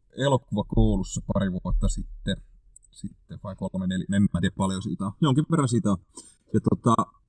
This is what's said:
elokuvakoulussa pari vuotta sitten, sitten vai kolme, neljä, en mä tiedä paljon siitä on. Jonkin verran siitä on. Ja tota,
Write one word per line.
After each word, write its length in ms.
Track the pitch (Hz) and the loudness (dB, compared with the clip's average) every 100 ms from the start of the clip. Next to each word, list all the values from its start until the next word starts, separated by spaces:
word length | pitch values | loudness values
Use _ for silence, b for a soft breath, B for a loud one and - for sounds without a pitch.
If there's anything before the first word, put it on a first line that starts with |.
| _ - | _ -2
elokuvakoulussa 1080 | 139 127 - 104 - 113 110 101 92 - - | 2 2 0 -4 0 4 4 4 -2 -6 -2
pari 260 | 98 95 | 0 0
vuotta 360 | 90 90 - - | -2 -2 0 0
sitten, 480 | - - - 101 92 - - _ - _ | -2 -8 -8 -6 -6 -8 -20 _ -20 _
sitten 480 | - 104 - - 85 | -16 -16 -14 -18 -14
vai 140 | 101 95 | -12 -8
kolme, 300 | 95 95 92 | -6 -4 -2
neljä, 200 | 92 - | -2 0
en 100 | 101 | 4
mä 180 | 101 87 | 4 4
tiedä 140 | 90 - | -2 0
paljon 260 | 98 95 | -2 -2
siitä 240 | 107 - 98 | -6 -6 -6
on. 60 | - | 0
Jonkin 240 | 156 131 151 | 2 2 0
verran 180 | 165 131 | 0 0
siitä 220 | 117 104 | 0 0
on. 80 | 95 _ B B B _ | -2 _ B B B _
Ja 60 | 110 | 0
tota, 340 | 107 95 123 113 - _ | 0 2 2 0 -2 _